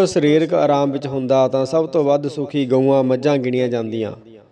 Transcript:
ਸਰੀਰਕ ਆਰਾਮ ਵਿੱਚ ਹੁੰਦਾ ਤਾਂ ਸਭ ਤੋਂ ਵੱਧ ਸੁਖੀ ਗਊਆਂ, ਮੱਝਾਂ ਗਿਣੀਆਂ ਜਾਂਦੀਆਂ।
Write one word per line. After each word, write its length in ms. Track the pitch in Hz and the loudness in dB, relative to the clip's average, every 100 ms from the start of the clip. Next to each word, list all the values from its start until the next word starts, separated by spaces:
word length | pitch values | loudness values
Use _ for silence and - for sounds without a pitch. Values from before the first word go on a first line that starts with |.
| 190 | 2
ਸਰੀਰਕ 480 | 190 147 151 160 | 2 2 2 2
ਆਰਾਮ 380 | 170 147 143 143 | 0 2 2 0
ਵਿੱਚ 140 | 139 139 | -4 -6
ਹੁੰਦਾ 400 | 135 127 135 131 | -6 0 2 2
ਤਾਂ 160 | 131 131 | 0 0
ਸਭ 200 | 160 160 | -2 0
ਤੋਂ 160 | 165 | 0
ਵੱਧ 220 | 143 143 143 | 2 0 -2
ਸੁਖੀ 360 | 139 143 151 131 | -6 -6 -4 0
ਗਊਆਂ, 360 | 131 135 139 | 2 2 2
ਮੱਝਾਂ 320 | 127 127 147 143 | 2 0 0 0
ਗਿਣੀਆਂ 300 | 127 127 127 | 0 -2 -2
ਜਾਂਦੀਆਂ। 440 | 117 113 113 104 104 113 110 - | -2 -4 -6 -6 -8 -18 -20 -20